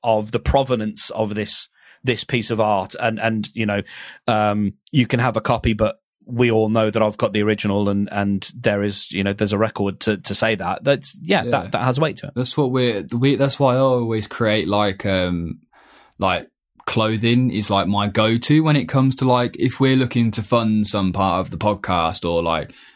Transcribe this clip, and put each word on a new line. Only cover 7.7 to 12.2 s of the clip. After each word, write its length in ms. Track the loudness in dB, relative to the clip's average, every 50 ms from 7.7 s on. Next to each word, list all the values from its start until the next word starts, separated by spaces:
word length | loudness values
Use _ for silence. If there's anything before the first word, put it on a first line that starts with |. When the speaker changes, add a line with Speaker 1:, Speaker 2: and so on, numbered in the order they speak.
| 0 0 0 0
Speaker 1:
and, 200 | 0 0 -2 -2
and 400 | -2 -2 0 0 -2 -2 -4 -8 -10
there 260 | -2 0 0 0 0
is, 300 | -2 -4 -4 -6 -10 -6
you 100 | -4 -2
know, 100 | -2 -2
there's 200 | 0 0 0 0
a 60 | 2 0
record 420 | 0 0 0 -2 -4 -4 -2 -2
to, 160 | -2 -2 -2
to 180 | -2 -4 -4 -2
say 220 | 0 0 0 0
that. 260 | -2 -4 -6 -6 -2
That's, 340 | 0 0 0 0 -2 -10 -14 -10
yeah, 220 | -4 0 0 0 0
Speaker 2:
Yeah. 60 | 0
Speaker 1:
that, 220 | -2 -2 -2 -2
that 120 | -2 0 0
has 160 | 0 2 2
weight 160 | 0 0 -2
to 100 | -6